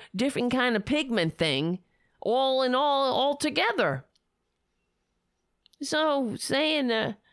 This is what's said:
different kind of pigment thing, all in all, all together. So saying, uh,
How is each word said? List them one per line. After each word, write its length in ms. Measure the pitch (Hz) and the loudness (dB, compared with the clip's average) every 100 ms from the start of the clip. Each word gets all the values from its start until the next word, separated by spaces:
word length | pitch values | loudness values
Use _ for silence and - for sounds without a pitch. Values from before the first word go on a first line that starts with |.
| - 190 | -6 -4
different 360 | 269 - 247 | -2 0 -2
kind 240 | 254 247 220 | 0 0 0
of 80 | |
pigment 540 | 208 294 285 220 160 - | 0 -2 0 0 0 0
thing, 420 | 160 135 160 180 _ _ _ _ | 0 0 -2 -4 _ _ _ _
all 420 | 196 247 269 262 | -2 0 2 2
in 100 | 254 | 2
all, 400 | 254 294 277 269 | 2 2 2 2
all 240 | 247 277 285 | 2 0 0
together. 680 | 302 311 427 392 175 135 - _ _ _ _ _ _ _ _ _ _ _ _ _ _ _ _ - | -2 0 0 0 0 -2 -8 _ _ _ _ _ _ _ _ _ _ _ _ _ _ _ _ -14
So 520 | 285 311 311 277 240 - | -4 0 2 0 -2 -4
saying, 540 | - 269 311 311 254 | -2 0 0 0 0
uh, 220 | 220 220 214 _ | 0 -2 -6 _